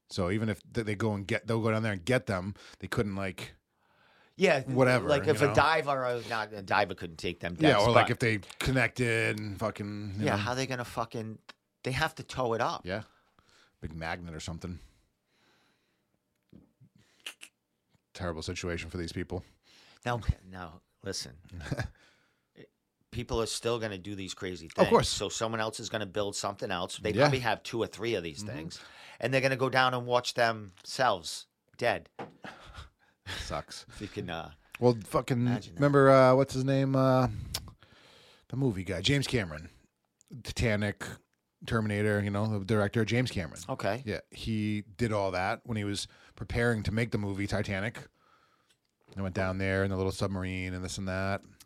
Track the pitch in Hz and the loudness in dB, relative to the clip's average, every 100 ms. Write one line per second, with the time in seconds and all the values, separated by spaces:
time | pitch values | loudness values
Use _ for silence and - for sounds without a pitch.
0 | - - 90 107 110 98 - - 107 104 | -10 -4 0 0 0 -4 -6 -6 -4 -2
1 | 113 101 98 - 110 113 110 110 113 98 | 0 -2 -2 -2 0 0 2 0 0 -2
2 | 85 127 - 95 95 101 - - 92 - | 0 0 0 -2 -4 -8 -14 -16 -4 -2
3 | 104 95 95 87 - - _ _ _ _ | -2 -2 -6 -6 -12 -16 _ _ _ _
4 | _ _ _ - 185 147 131 127 127 127 | _ _ _ 2 4 4 2 4 6 6
5 | 90 143 101 123 139 110 147 160 143 135 | 4 4 4 4 4 6 6 4 2 0
6 | 127 120 110 117 104 104 95 98 101 95 | 0 -2 -4 -4 -4 -8 0 2 2 -2
7 | 90 80 95 82 90 87 156 110 110 120 | -10 -6 -6 -4 -6 2 6 6 8 8
8 | 107 120 117 110 - - - 131 117 - | 6 4 2 0 -2 -6 0 2 2 2
9 | 123 113 110 107 107 92 110 101 104 104 | 0 2 0 -2 -6 -4 -4 -4 -6 -6
10 | 104 95 107 104 104 127 131 127 120 - | -6 -2 0 0 0 -2 -2 -4 -6 -6
11 | 113 123 110 107 - - _ _ - 127 | -4 -6 -8 -10 -18 -20 _ _ -4 -2
12 | 156 - 113 - 127 113 135 170 90 101 | -2 -2 -8 -4 0 0 0 -2 -4 -6
13 | 117 _ _ _ _ _ _ _ 85 80 | -6 _ _ _ _ _ _ _ -12 -6
14 | 80 87 87 80 85 82 87 90 - _ | -6 -6 -8 -10 -8 -8 -8 -10 -16 _
15 | _ _ _ _ _ _ _ _ _ _ | _ _ _ _ _ _ _ _ _ _
16 | _ _ _ _ _ - _ _ - _ | _ _ _ _ _ -20 _ _ -20 _
17 | _ _ - - - _ _ _ _ _ | _ _ -20 -18 -20 _ _ _ _ _
18 | _ - 92 80 80 87 90 85 85 92 | _ -8 -6 -4 -6 -6 -4 -4 -6 -6
19 | 82 - 90 87 - _ _ - - - | -6 -6 -6 -6 -10 _ _ -20 -20 -10
20 | 123 120 98 - 92 92 87 82 _ _ | -6 -2 -2 -2 -6 -14 -14 -16 _ _
21 | 98 95 - 65 - 90 76 - - - | -10 -8 -10 -14 -16 -14 -8 -6 -8 -12
22 | _ _ _ _ _ - - _ _ _ | _ _ _ _ _ -20 -20 _ _ _
23 | _ 123 117 120 110 - 117 117 113 98 | _ -10 -2 0 0 0 0 0 -2 -6
24 | 90 98 92 - 95 87 80 - 196 220 | -8 -8 -8 -8 -8 -8 -4 2 6 6
25 | 123 - 98 - 113 113 110 - 107 110 | 4 0 -4 -2 -2 0 -2 -4 -6 -4
26 | 101 90 101 98 101 104 117 90 92 - | -4 -2 -2 -2 -4 -4 -4 -4 -4 -4
27 | 110 101 143 135 117 101 - 117 101 - | -2 4 4 4 0 -2 -4 -4 -4 -4
28 | 117 107 85 71 107 139 160 - - - | -4 -2 -4 -8 -10 -10 -10 -14 -18 -20
29 | - - 123 131 131 127 131 131 127 127 | -20 -6 0 2 2 2 2 4 4 2
30 | 120 120 123 - 117 110 104 - - - | 2 0 2 2 2 2 -6 -16 -10 0
31 | 127 98 78 - - _ _ - 120 92 | 2 2 -4 -12 -14 _ _ -2 0 0
32 | - - - - - - - - - _ | -4 -14 -14 -14 -16 -16 -18 -18 -20 _
33 | _ _ - 90 - 78 - - - - | _ _ -12 -10 -6 -6 -6 -12 -16 -12
34 | 104 - 90 82 80 - _ - 120 117 | -10 -8 -6 -8 -10 -16 _ 2 4 4
35 | 95 151 - 120 123 120 98 - 143 143 | 0 -2 0 0 2 0 -4 2 6 8
36 | 135 135 131 131 139 131 131 135 135 135 | 10 10 10 8 4 0 0 2 2 4
37 | 131 127 127 104 - - - - - - | 4 4 2 -2 -8 -10 -10 -18 -20 -20
38 | - - - - - 120 135 95 92 92 | -20 -20 -20 -20 -10 -2 0 0 -4 -2
39 | 95 143 131 123 92 76 82 - _ _ | 2 2 2 0 -2 -6 -14 -20 _ _
40 | _ _ _ 131 - - 123 104 104 - | _ _ _ -14 -8 0 2 2 0 -4
41 | - - _ _ _ _ - 117 107 104 | -10 -14 _ _ _ _ -2 0 0 2
42 | 107 104 101 101 110 107 95 107 101 120 | 2 2 0 0 0 -2 2 2 4 2
43 | 107 117 127 - 80 - 85 135 98 113 | 2 2 0 -2 -6 -8 -8 -4 -2 -2
44 | 135 95 - - - 110 107 104 104 98 | -4 -6 -8 -10 -4 -2 0 -2 -6 -2
45 | 120 107 98 90 92 113 - 110 101 101 | 0 0 0 0 -2 -4 -4 -4 -2 -4
46 | - - - - 107 120 120 113 101 110 | -8 -14 -20 -14 -6 0 2 2 0 -2
47 | 117 110 101 95 101 101 104 98 107 - | 0 -2 -2 -4 -2 -2 -2 -4 -4 -8
48 | - _ _ _ _ _ _ _ _ _ | -16 _ _ _ _ _ _ _ _ _
49 | _ 95 95 95 95 92 95 95 98 95 | _ -8 -4 -2 -2 0 0 2 2 2
50 | 95 92 101 95 92 92 92 92 92 - | 0 0 -2 -2 -4 -4 -4 -4 -6 -6
51 | 95 92 95 98 - - | -4 -2 -2 -4 -6 -20